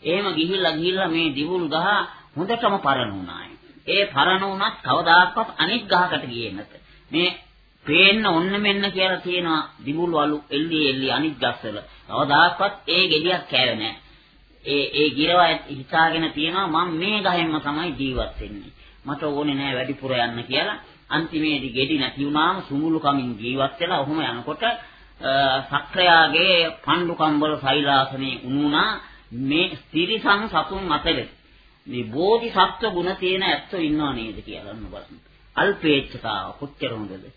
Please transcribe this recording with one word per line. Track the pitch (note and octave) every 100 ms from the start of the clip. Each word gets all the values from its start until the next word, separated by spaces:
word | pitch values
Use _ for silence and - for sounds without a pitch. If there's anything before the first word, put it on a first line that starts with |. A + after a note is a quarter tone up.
එහෙම | C#3+ F3+ G3+
ගිහිල්ලා | D#3 E3 F#3+ F3
ගිහිල්ලා | D#3 F3 F#3+ F#3
මේ | E3 E3
දිමුල් | C3+ D3+ F#3 D#3+
ගහ | D#3 F3+ G3+ F3 - -
හොඳටම | - F#3+ A#3 A3+ E3+
පරණ | C#3+ C3+ A#2
වුණාය. | G2 F2+ F2 - - - - -
ඒ | F#3+ G3+
පරණ | C3 D#3 F#3+
වුණත් | G3 F#3+ G#3 A3+
කවදාකවත් | B2+ C#3 E3+ E3+ F#3 - G3+
අනිත් | - D#3+ A#3
ගහකට | G#3 F3+ F3+ D#3 C3
ගියේ | A#2 A2+
නැත. | F#2+ G#2+ - - - _
මේ | C#3+ F3+ F3+ - _ _ _ -
පේන්න | D#3+ F#3+ G#3 G#3
ඔන්න | E3 F3+ G3+
මෙන්න | G#3 G3+ G3+
කියලා | F#3 F#3+ F3+
තියෙනවා | F#3 F3+ F3 D#3+ - -
දිමුල් | A#2+ D#3 F3
වලු | E3 D3 D3+ -
එල්ලි | C#3 E3 D#3+
එල්ලි | C#3+ C3 C3
අනිත් | B2 D#3 C3+
ගස්වල. | B2+ A#2+ A#2 G#2 - -
කවදාකවත් | - A2 B2+ C#3+ F3 - G3 G3+ -
ඒ | E3+
ගෙඩියක් | F#3 D#3 D#3+ F3+ -
කෑවේ | C3 B2+ A2
නෑ. | A2 - - - _ _ _ _
ඒ, | A2+ C#3+ C#3
ඒ | C3+ D3+
ගිරව | B2+ D#3 F3 E3+ D#3+ -
හිතාගෙන | C#3+ C3 E3 E3 D#3+ D#3+
තියෙනවා | - D#3 F3+ F#3+ D#3
මම | F3+
මේ | D#3+ F#3 G#3+
ගහෙන්ම | F#3+ F3+ E3 D3+
තමයි | D3 D3 E3+
ජීවත් | B2+ C3+ B2 A2
වෙන්නේ. | - G#2 G#2 F#2+ - - -
මට | C3+ C#3+
ඕනේ | D#3 C#3+ D3
නෑ | C#3 C#3
වැඩිපුර | B2+ B2+ C#3 C3
යන්න | B2+ A#2 A#2
කියලා. | A2+ C3 F3+ G#3+ - - _
අන්තිමේදී | D3+ D#3+ D#3+ D#3 D3 C3
ගෙඩි | A#2+ C3 D3+
නැති | B2+ B2+
වුණාම | C#3+ D3+ E3 F#3+
සුමුළු | - C#3+ D#3+ D#3+
කමින් | D3 C#3 B2
ජීවත් | A2 A2+ C3 C3+ -
වෙලා | E3+ F3
ඔහොම | C#3 D#3
යනකොට, | C3+ A#2 A#2 D#3
අ, | A3+ A#3 - - - - C3+ C3+ C3+ C3+
සක්‍රයාගේ | C3 C#3+ - F#3+ F3+ E3 D#3 D#3 F#3 F3+ E3 -
පණ්ඩු | - E3 F3
කම්බල | E3 D#3 D3+ D3+ D3
සෛලාසනේ | C3+ C#3+ C#3+ C#3 C3+ C3+ C3+ B2
උණුනා | B2 C#3 D3 D3+ G3+ G3+ - - - A#2
මේ | C3+ D3+ F#3 E3 -
තිරිසන් | D3+ F3+ A3 G#3 G3+ A3
සතුන් | F3 - F#3+ F#3+
අතර | D3 E3 C#3+ G#2+ - _ - _ _ -
මේ | B2 A2
බෝධිසත්ව | B2 F#3 A3+ A#3 G3+ F#3+ - A3
ගුණ | F3+ F3+
තියෙන | F#3+ F#3 F#3+
ඇත්තෝ | F#3+ D3+ - G3
ඉන්නව | D#3 D3+ D3
නේද | B2+ A2+ G2
කියලා | - F#2 G2
ඔන්න | A2
බලන්න. | G2+ G2 - - _ _ - -
අල්පේච්ඡතාව | G3 G3+ D#3+ C#3+ - B2 A#2 G#2 F#2+
කොච්චර | - C#3+ - C3+
හොඳද? | A2+ G2+ F#2+ F#2+